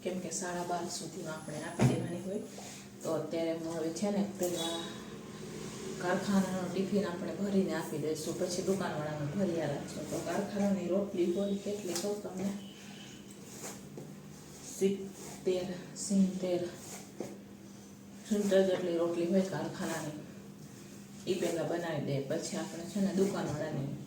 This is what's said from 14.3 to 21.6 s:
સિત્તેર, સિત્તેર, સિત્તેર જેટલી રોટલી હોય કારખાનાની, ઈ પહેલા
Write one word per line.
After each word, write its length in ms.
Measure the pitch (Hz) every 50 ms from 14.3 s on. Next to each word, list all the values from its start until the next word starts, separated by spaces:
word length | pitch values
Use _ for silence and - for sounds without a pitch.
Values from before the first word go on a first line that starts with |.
| - - - - - - - - - -
સિત્તેર, 920 | 190 196 202 - - - - - - - - - - 190 185 185 180 185 180 - - - - - -
સિત્તેર, 560 | - 202 190 190 180 - - 185 180 180 175 170 - - - - - - - - - - - - - - - - - - - - - - - - - - - - - - - - -
સિત્તેર 320 | 214 208 202 196 185 190 190 185
જેટલી 280 | 180 175 180 175 170 170
રોટલી 280 | 170 170 170 165 175 180
હોય 140 | 190 190 185 - 156
કારખાનાની, 640 | 147 - - - - 185 160 165 160 156 151 147 - - - - - - - - - - - - - - - - - - - - - - -
ઈ 80 | 185 180 175
પહેલા 260 | 170 160 165